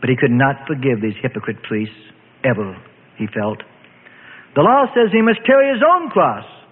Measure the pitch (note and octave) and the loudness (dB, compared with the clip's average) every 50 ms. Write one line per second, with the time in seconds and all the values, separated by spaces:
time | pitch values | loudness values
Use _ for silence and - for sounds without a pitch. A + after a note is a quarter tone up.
0 | - - C3 B2 - C3+ A#2+ A#2+ C3+ C3+ C#3 C3+ - - D#3+ C#3 B2+ C3+ B2 G#2+ | 0 -2 -2 0 0 0 2 2 2 0 0 -4 -6 -8 -8 -4 -2 -2 -2 -2
1 | G2+ A2 G#2 - - C3 - A2 G#2+ - A2 G#2+ - - A2+ G#2+ G#2+ G#2+ - - | -2 -6 -6 -6 -8 -8 -8 -8 -8 -8 -10 -10 -10 -8 -6 -6 -6 -6 -10 -18
2 | - - - _ _ _ _ _ _ C3+ A#2+ G2 G#2+ G2 F#2 F#2+ - - _ _ | -20 -20 -20 _ _ _ _ _ _ -4 -2 -2 -4 -8 -10 -16 -20 -20 _ _
3 | _ _ _ _ A2 G#2+ - A2 G#2 G#2 G#2+ G#2+ - - _ _ _ - _ _ | _ _ _ _ -10 -8 -6 -6 -6 -6 -6 -8 -12 -20 _ _ _ -20 _ _
4 | _ - - - - - - - - _ _ - D3 G3+ B3 C#4 C#4 B3+ - A#3+ | _ -20 -20 -20 -20 -20 -20 -20 -20 _ _ 0 2 4 4 4 2 2 2 2
5 | A#3+ A3 F3+ A3+ A3 A3 A3+ A3 - - C4 C4+ C#4 C#4 C4+ A3+ A3+ D#4 F4 F4+ | 0 2 2 2 2 2 0 0 2 2 4 4 4 4 2 2 2 2 2 2
6 | E4+ C#4+ - G3+ F3 C#3 A2 G2 - - - - - _ | 0 -2 -2 0 0 0 0 -4 -10 -18 -20 -20 -20 _